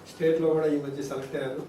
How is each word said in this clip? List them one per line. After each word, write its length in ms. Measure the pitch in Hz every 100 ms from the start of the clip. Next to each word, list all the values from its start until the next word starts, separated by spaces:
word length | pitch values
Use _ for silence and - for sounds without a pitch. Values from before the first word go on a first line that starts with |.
| -
స్టేట్లో 360 | - 160 165 160
కూడా 160 | 156 156
ఈ 160 | 147
మధ్య 200 | 139 139
సెలెక్ట్ 340 | - 135 135 147
అయ్యారు 260 | 131 135